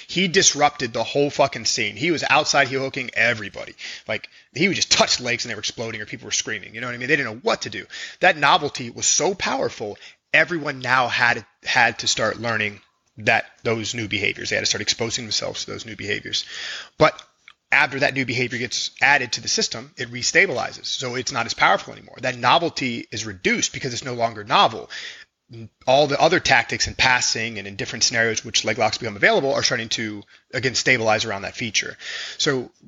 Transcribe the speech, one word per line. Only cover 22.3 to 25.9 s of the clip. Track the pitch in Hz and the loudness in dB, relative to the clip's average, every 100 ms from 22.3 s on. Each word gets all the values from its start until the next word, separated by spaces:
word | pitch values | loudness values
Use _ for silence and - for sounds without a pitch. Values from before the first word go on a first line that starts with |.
| 123 | 0
novelty | 120 156 165 - 131 117 - | 4 4 2 -2 -4 -4 -6
is | 113 107 | -8 -8
reduced | 95 - 226 - | -4 -2 0 -2
because | - 139 | -4 -8
it's | 117 131 | -6 -6
no | 123 | -2
longer | 117 110 | -2 -4
novel. | 104 160 175 113 - - - - - _ _ 117 113 _ | 0 4 4 2 -12 -12 -14 -16 -20 _ _ -16 -16 _
All | - | 4